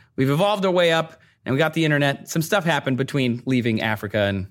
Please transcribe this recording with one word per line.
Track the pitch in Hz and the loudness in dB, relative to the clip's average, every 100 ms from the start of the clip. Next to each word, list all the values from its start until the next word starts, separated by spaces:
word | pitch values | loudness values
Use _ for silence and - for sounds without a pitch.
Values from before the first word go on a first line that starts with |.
| _ - | _ -2
we've | 135 | 0
evolved | 147 202 208 190 | 2 2 2 0
our | |
way | 180 175 | 2 4
up | 160 160 - _ _ - | 2 0 -10 _ _ -4
and | |
we | 135 | 0
got | 156 | 0
the | 160 160 | 2 0
internet. | 147 143 139 - | 2 0 -2 -4
Some | - | -4
stuff | 156 202 165 | 0 0 2
happened | 147 139 127 | 0 0 -2
between | 131 147 127 120 - | -2 -2 -2 -2 -2
leaving | 131 117 110 | 0 0 -2
Africa | 110 107 104 110 | -2 -4 -4 0
and, | 101 101 95 | 0 -2 -6